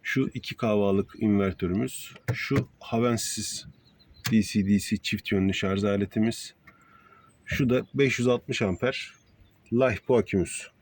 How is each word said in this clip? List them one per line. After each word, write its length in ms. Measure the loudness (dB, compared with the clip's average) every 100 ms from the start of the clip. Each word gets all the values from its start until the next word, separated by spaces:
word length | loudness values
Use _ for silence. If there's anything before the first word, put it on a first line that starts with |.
Şu 280 | -2 -2 -2
iki 220 | -4 -12 -4
K 200 | 0 2
V'lık 380 | 2 2 -2 -2
invertörümüz. 960 | 2 4 2 -2 -2 -2 -4 -8 -16 -10 -8
Şu 340 | -6 -2 -2 -2 _
Havensiz 880 | -4 0 0 0 -4 -6 -8 -10 -14 -20 _ _ _ -10 0
D 100 | 2
C 240 | 2 0 2
D 120 | 2
C 180 | 2 -4
çift 360 | -4 -6 -2
yönlü 220 | 0 2
şarj 300 | 0 0 0
aletimiz. 720 | 2 2 0 2 0 -2 -12 _ -20 _ _ -20 _ -20 _ _
Şu 260 | -6 0 2
da 160 | 2 0
beş 240 | 2 2 4
yüz 100 | 2
altmış 340 | 0 -2 -2
amper 500 | -2 0 -2 -4 -12 -18 _ _ _ _ _
Life 360 | 2 2 0 2
Boakümüz. 600 | 2 2 -2 -2 -6 -14 _